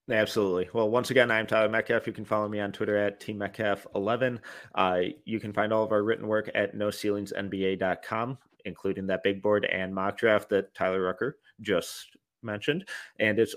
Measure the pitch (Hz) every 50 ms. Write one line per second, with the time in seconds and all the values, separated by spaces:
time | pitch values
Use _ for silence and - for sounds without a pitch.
0 | _ - 117 110 107 104 - 113 104 95 90 90 90 - - 117 110 107 113 123
1 | 123 - 127 127 120 120 110 110 110 107 113 110 110 104 110 113 110 - 117 113
2 | - 117 104 - 107 - 110 107 107 104 107 104 104 101 98 - 110 101 104 104
3 | 104 101 101 - - - 107 101 101 95 - - 113 104 101 - - - - 101
4 | 98 104 117 117 131 127 123 113 - - - - - - - - 95 92 90 90
5 | 90 - - - - - 110 107 - 107 104 - 110 107 110 110 110 107 110 104
6 | 104 110 113 110 107 107 107 107 107 - - - 104 98 - 104 104 104 101 -
7 | - 104 101 104 101 101 101 95 101 98 101 95 95 95 95 92 95 92 90 -
8 | - - 113 110 117 127 135 - _ _ _ _ - 101 87 - - 98 95 98
9 | 95 95 92 92 - 98 98 98 - 104 104 104 101 - - 92 92 92 95 98
10 | 95 101 - - - 117 107 104 - - 104 95 95 - - - 92 92 92 95
11 | 92 92 92 - 113 131 - _ _ _ _ - 110 104 95 85 - - - -
12 | - - _ _ _ _ _ _ - 113 104 104 - - 147 180 - - - -
13 | - - _ - 110 110 104 110 113 - -